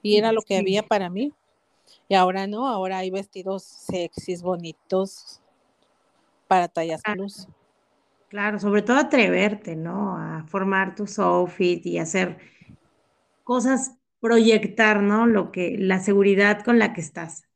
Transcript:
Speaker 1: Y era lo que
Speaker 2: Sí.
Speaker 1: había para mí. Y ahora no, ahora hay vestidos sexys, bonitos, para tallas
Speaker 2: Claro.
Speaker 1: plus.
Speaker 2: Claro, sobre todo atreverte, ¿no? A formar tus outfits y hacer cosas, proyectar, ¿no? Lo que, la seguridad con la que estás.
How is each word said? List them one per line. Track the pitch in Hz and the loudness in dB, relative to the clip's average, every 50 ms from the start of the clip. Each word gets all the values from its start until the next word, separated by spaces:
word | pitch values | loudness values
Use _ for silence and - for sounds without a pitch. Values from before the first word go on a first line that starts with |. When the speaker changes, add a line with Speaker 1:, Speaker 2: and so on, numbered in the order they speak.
Speaker 1:
Y | - 208 208 | 2 4 2
era | 208 214 226 | 4 4 2
lo | 220 220 | 0 0
que | 214 _ 202 | -2 _ -2
Speaker 2:
Sí. | 185 | 0
Speaker 1:
había | 196 190 190 208 214 | 0 0 0 -2 0
para | - 220 202 190 175 | 0 0 0 0 -4
mí. | 180 202 262 294 - _ _ _ _ _ _ _ _ _ _ _ _ _ _ _ | -6 -6 -6 -6 -8 _ _ _ _ _ _ _ _ _ _ _ _ _ _ _
Y | 196 | 4
ahora | 190 185 180 185 190 196 | 4 4 4 0 -4 -6
no, | 196 208 220 262 | -6 -6 -6 -4
ahora | 269 233 196 185 185 190 185 | -4 -4 -4 -4 -6 -6 -6
hay | 185 185 | -6 -6
vestidos | 185 196 196 _ _ 185 180 190 196 190 - | -6 -8 -10 _ _ -10 -8 -8 -8 -8 -10
sexys, | - - - - - 185 180 175 165 _ - - - 180 175 175 | -16 -20 -16 -10 -8 -6 -6 -6 -8 _ -12 -8 -8 -8 -6 -4
bonitos, | 180 185 175 170 160 156 _ _ _ 190 190 196 190 - - - - - _ _ _ _ _ _ _ _ _ _ _ _ _ _ _ _ _ _ _ _ _ _ | -4 -4 -4 -6 -12 -16 _ _ _ -2 -2 -2 -4 -8 -20 -20 -20 -20 _ _ _ _ _ _ _ _ _ _ _ _ _ _ _ _ _ _ _ _ _ _
para | _ 190 185 175 | _ 2 2 2
tallas | 170 _ 170 165 165 160 156 - | 0 _ -6 -4 -4 -6 -6 -6
Speaker 2:
Claro. | 214 208 | -6 -6
Speaker 1:
plus. | 185 196 202 - - 190 - - _ _ _ _ _ _ _ _ _ _ _ _ _ _ | -6 -8 -10 -12 -16 -20 -20 -20 _ _ _ _ _ _ _ _ _ _ _ _ _ _
Speaker 2:
Claro, | _ - 208 202 214 208 196 | _ -6 -4 -4 -2 -2 -2
sobre | 196 208 202 208 | -2 2 2 2
todo | 202 214 240 | 2 4 2
atreverte, | 285 302 302 302 262 214 185 175 180 196 214 208 202 - 180 165 | 2 2 4 4 2 4 4 2 2 2 0 0 -4 -10 -10 -10
¿no? | 160 160 170 180 196 208 196 180 | -8 -8 -8 -6 -6 -4 -6 -6
A | 165 160 156 160 160 156 | -8 -8 -8 -10 -10 -10
formar | 160 - 196 190 190 196 190 190 190 185 | -6 -4 -2 -2 0 0 0 0 -2 -4
tus | - 208 202 - - | -8 -10 -8 -4 0
outfits | 190 180 175 180 180 175 - - 185 180 180 175 - | 0 2 2 2 0 -2 -2 -2 0 0 0 -2 -4
y | 175 170 170 | -6 -6 -4
hacer | 165 165 - 190 185 175 165 - - _ _ _ _ - - _ _ _ _ _ _ _ _ _ _ _ _ _ _ | -6 -2 -2 -2 -2 -2 -6 -14 -20 _ _ _ _ -20 -20 _ _ _ _ _ _ _ _ _ _ _ _ _ _
cosas, | - 247 254 214 262 269 240 - - - _ _ _ _ _ | -4 -2 0 2 0 0 0 -2 -6 -10 _ _ _ _ _
proyectar, | - 226 233 226 220 226 220 208 214 - - - 220 214 214 208 | 0 4 4 6 6 6 4 4 0 -2 0 2 2 4 4 2
¿no? | 202 202 208 220 233 | 2 2 2 4 4
Lo | 233 220 196 175 - - | 4 4 2 0 -2 -4
que, | 180 180 170 - | -4 -4 -4 -2
la | 202 196 185 185 185 | -2 0 0 0 0
seguridad | 190 208 196 202 196 202 196 190 202 208 208 208 - | 0 2 4 4 6 4 4 4 4 2 2 0 0
con | 240 240 233 | 2 4 4
la | 214 - - | 4 2 -2
que | 170 | -8
estás. | 165 156 _ 170 165 160 - - _ _ _ | -12 -10 _ -14 -14 -14 -16 -20 _ _ _